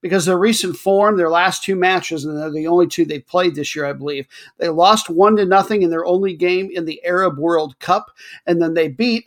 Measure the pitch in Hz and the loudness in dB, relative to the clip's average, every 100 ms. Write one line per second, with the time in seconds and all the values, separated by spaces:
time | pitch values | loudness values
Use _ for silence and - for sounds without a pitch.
0 | 180 190 170 185 208 226 185 143 190 196 | -2 -2 0 2 2 0 -2 -6 0 2
1 | 208 208 165 170 185 180 - 190 185 185 | 4 2 2 2 0 -2 -4 0 0 0
2 | - 160 147 151 156 151 160 175 170 - | -4 -8 -8 -8 -8 -6 0 2 2 0
3 | 160 151 - 180 180 147 139 156 143 139 | -4 -4 -4 0 0 -2 -8 -6 -8 -8
4 | 143 143 139 - - _ 170 160 180 214 | -8 -10 -12 -18 -20 _ -4 4 4 4
5 | - 165 202 214 190 190 185 214 175 165 | 0 2 4 4 4 2 2 0 0 0
6 | 175 180 196 165 180 185 190 180 160 156 | 0 0 0 -2 -2 -2 -4 -6 -8 -6
7 | 175 180 185 139 160 170 151 - - 190 | -4 0 0 0 0 0 -2 -8 -2 -2
8 | - _ - - - 170 165 165 156 131 | -2 _ -20 -14 -4 0 0 0 -2 0
9 | 240 226 | -2 -2